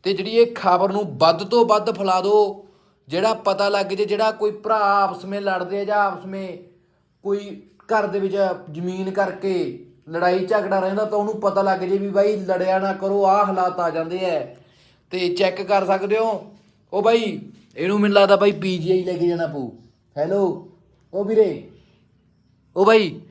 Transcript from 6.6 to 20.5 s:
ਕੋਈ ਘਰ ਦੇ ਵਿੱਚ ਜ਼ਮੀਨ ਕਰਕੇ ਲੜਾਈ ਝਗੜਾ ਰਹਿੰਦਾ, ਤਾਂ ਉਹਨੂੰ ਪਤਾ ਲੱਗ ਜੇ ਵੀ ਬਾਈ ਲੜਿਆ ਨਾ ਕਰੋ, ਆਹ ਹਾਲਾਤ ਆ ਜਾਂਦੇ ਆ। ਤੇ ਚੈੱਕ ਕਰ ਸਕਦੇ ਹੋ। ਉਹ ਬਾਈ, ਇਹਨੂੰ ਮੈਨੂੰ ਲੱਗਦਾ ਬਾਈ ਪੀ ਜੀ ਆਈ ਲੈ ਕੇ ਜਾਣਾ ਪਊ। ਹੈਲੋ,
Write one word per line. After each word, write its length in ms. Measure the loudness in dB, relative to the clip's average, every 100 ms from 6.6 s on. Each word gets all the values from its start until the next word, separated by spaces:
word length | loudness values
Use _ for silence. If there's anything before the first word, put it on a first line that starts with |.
| -18 _ _ _ _ _
ਕੋਈ 380 | -4 -4 -6 -16 -20 _
ਘਰ 300 | -2 0 0
ਦੇ 120 | -2
ਵਿੱਚ 180 | -2 0 0 -2 -10
ਜ਼ਮੀਨ 400 | -8 -8 -6 -4
ਕਰਕੇ 760 | -2 -2 -2 -4 -2 -4 -8 -18 _ -10
ਲੜਾਈ 360 | -2 0 0 0
ਝਗੜਾ 340 | -2 0 -2
ਰਹਿੰਦਾ, 260 | 0 -2 -2
ਤਾਂ 120 | -2
ਉਹਨੂੰ 220 | -2 -2
ਪਤਾ 220 | 0 0
ਲੱਗ 180 | 0 0
ਜੇ 180 | -2 -2
ਵੀ 100 | 0
ਬਾਈ 280 | 2 2 0
ਲੜਿਆ 440 | -2 -2 0 0
ਨਾ 140 | -2
ਕਰੋ, 320 | -4 -2 2 4
ਆਹ 200 | 4 2
ਹਾਲਾਤ 340 | 0 -2 -2
ਆ 100 | -4
ਜਾਂਦੇ 400 | -2 -6 -4 -2
ਆ। 180 | -2 -6 -14 _ _ _ _ _
ਤੇ 180 | -4 -2
ਚੈੱਕ 320 | 0 0 -2
ਕਰ 240 | 0 0 2
ਸਕਦੇ 320 | -2 0 0
ਹੋ। 380 | 0 -2 -8 -20 _ _ _
ਉਹ 80 | 0
ਬਾਈ, 380 | 2 2 0 -8 -14 -20 _ -6
ਇਹਨੂੰ 220 | -2 2
ਮੈਨੂੰ 160 | 4 6
ਲੱਗਦਾ 200 | 6 6
ਬਾਈ 160 | 4
ਪੀ 260 | 2 -4 -4
ਜੀ 140 | 0
ਆਈ 120 | 0
ਲੈ 100 | 0
ਕੇ 140 | 0 0
ਜਾਣਾ 200 | 0 -4
ਪਊ। 240 | -6 -10 -14 -20 _ _ -6
ਹੈਲੋ, 520 | -2 0 0